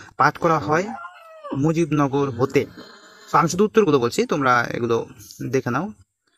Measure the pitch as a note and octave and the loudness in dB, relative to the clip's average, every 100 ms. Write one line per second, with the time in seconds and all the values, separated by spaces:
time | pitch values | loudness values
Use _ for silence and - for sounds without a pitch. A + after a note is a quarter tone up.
0 | - - C#3 - E3+ D#3+ C#3+ D#3 G#3 A#3 | -8 0 2 2 0 0 0 -2 -2 -10
1 | - - - - - C3+ D3+ E3 D#3+ D3+ | -16 -20 -20 -20 -8 -2 0 0 0 0
2 | C#3 C#3+ C#3 A#2 C3+ C#3+ A2 - - - | 0 0 -2 -2 0 0 -2 -8 -20 -20
3 | - - - C#3+ D#3 F3 G#3 A3 G3+ C#3+ | -20 -20 -2 0 2 2 2 4 4 2
4 | A#2+ - A#3+ E3+ C3+ B2 A#2 A#2+ A#2 A2+ | 2 -2 -2 0 2 2 0 -2 0 0
5 | - - - - C3+ C3 B2 B2 G3+ - | -2 -12 -20 -14 -4 -2 -2 -4 -6 -12
6 | _ _ _ | _ _ _